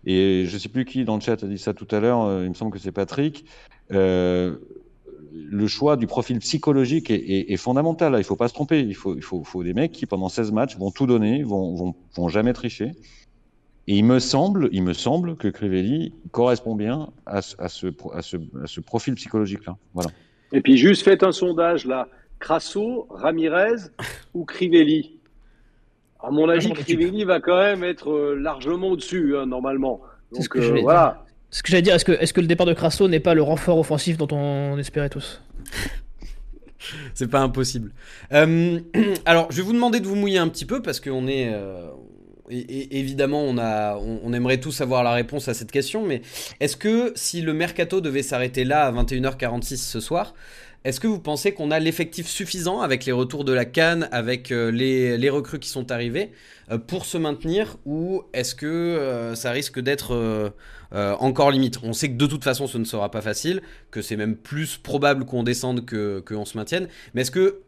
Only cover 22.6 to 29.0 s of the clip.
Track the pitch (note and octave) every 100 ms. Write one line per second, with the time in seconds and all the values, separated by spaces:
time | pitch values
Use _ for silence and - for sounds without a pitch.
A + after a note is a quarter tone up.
22.6 | - G3 A3 B3 - G3 D3 E3 D#3+ E3+
23.6 | G#3+ A#3 F#3 - - - - F3 D#3 -
24.6 | F#3 E3+ D3+ D#3 - - _ _ - _
25.6 | _ _ _ _ _ _ B2 D3 D#3+ E3+
26.6 | G#3 D3 C#3+ E3 F3 G#3 F#3+ F3 - F3+
27.6 | G3+ G3 F3+ E3+ D3 D3+ D3 C#3+ D3 C#3
28.6 | C3 F3 F#3+ F3